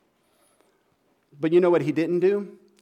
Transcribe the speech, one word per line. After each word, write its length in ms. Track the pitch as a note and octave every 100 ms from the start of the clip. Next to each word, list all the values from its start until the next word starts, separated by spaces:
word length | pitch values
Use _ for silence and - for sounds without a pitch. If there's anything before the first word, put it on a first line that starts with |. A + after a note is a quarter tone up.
| _ _ _ _ _ _ _ _ _ _ _ _ _ C#3+
But 120 | D#3+
you 80 | F3
know 100 | F3+
what 120 | E3+
he 100 | D3
didn't 280 | D3 E3 F3
do? 380 | F#3 G3+ G3+ - _ _